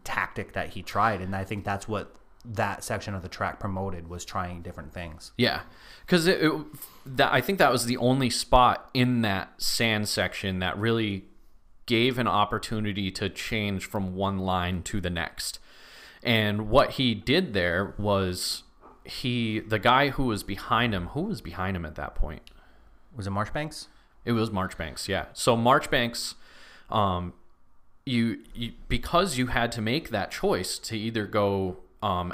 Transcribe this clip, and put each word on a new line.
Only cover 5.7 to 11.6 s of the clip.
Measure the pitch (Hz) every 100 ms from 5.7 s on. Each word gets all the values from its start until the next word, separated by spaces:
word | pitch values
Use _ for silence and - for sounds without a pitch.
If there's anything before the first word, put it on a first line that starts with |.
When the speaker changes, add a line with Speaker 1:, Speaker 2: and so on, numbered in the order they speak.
| - - - -
Speaker 2:
'cause | 175 165
it, | 180
it, | 156 151 151 - - -
that, | 139 131 135
I | 131
think | 160 190
that | 143
was | 120
the | 117 123
only | 123 131 123
spot | - - 127 120 95 -
in | 131 123 123
that | 110 95 - -
sand | - - 113 107 104
section | - 90 - 98 92
that | 90 101
really | 113 113 107 98 - - - -